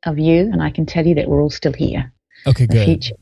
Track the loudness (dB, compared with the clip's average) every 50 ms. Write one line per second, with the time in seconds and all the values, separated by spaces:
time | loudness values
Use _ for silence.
0 | -6 -6 -4 0 2 4 4 4 2 0 0 -2 -2 -2 -2 -4 -4 -4 -2 -2
1 | 0 2 2 2 0 0 0 0 0 0 -4 -2 -4 -4 -2 -2 -4 -4 -4 -4
2 | -8 -8 _ _ _ _ _ _ 0 0 2 2 2 2 2 2 4 2 2 0
3 | -2 -10 -12 _